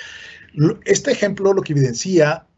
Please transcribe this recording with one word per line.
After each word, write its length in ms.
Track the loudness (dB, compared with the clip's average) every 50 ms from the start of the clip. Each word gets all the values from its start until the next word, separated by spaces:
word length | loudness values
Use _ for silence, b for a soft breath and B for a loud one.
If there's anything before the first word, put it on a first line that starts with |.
| B B B B B B B B B B -4
Lo, 240 | 0 0 0 0 -2 0
este 260 | 0 0 0 2 -2
ejemplo 440 | -2 0 0 -2 -2 0 0 2 2
lo 80 | 2
que 100 | 0 -2
evidencia 720 | 0 0 0 0 0 -4 -4 0 4 4 4 4 2 -4 -8 _ _